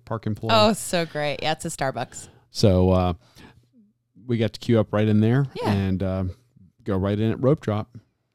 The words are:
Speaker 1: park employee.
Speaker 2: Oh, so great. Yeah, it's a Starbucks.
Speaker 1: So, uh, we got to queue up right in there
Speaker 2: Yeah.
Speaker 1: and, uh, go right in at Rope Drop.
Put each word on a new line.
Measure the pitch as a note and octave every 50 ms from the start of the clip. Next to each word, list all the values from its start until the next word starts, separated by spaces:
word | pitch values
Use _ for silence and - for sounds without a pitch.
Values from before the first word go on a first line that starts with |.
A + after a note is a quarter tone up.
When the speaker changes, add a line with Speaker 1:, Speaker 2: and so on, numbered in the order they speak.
| -
Speaker 1:
park | - A#2 A2 -
employee. | G#2+ G#2 - - A2+ -
Speaker 2:
Oh, | G#3+ G#3+ A3 G#3
so | - - - F#3 F3 E3
great. | D#3+ - D3+ D3 D3 C#3 - -
Yeah, | D3+ D#3+
it's | - -
a | E3
Starbucks. | - - D3 C3+ B2+ A#2+ B2 - - - - - - _ _ _
Speaker 1:
So, | - - - G2+ F#2 F#2 F#2 F#2
uh, | F#2 F#2 F2+ F2+ F2 - _ _ _ - - - _ _ _ _ _ A#3+ G#3 _ _ _ _ _ _ F2+ G#2+
we | B2 A#2+
got | A2 A2+ G#2 -
to | -
queue | - - A#2 A2
up | G#2 - -
right | G#2 G#2+
in | G#2+ G#2+ G#2+
there | A2 A2+ B2 C#3 C#3 C3 - G#4
Speaker 2:
Yeah. | B4 -
Speaker 1:
and, | G2+ G2 G2 F#2+ F#2+ F2+ F#2+
uh, | F#2 F#2 F#2+ F#2+ F#2 - _ _ _ _ _ F#2+ _ _ _ -
go | A2 G2
right | F#2 F#2+ G2 G#2 G#2
in | A2 A2
at | - -
Rope | B2+ B2+ D#3 -
Drop. | - - G#2 G#2+ - - - - - _ _ _ _ _